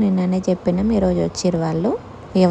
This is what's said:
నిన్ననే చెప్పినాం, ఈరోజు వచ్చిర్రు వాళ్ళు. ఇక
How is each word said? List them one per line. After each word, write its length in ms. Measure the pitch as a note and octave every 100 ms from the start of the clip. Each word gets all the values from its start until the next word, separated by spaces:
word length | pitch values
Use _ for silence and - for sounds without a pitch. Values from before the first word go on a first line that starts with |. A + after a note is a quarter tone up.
నిన్ననే 360 | G#3 F#3 F3+ F#3 F#3
చెప్పినాం, 400 | F3+ - F3+ G#3+ A3
ఈరోజు 200 | F#3 F3 E3+
వచ్చిర్రు 320 | - F#3 E3+ E3
వాళ్ళు. 260 | D#3+ G3 G#4+ - - - F#3+
ఇక 100 | F3+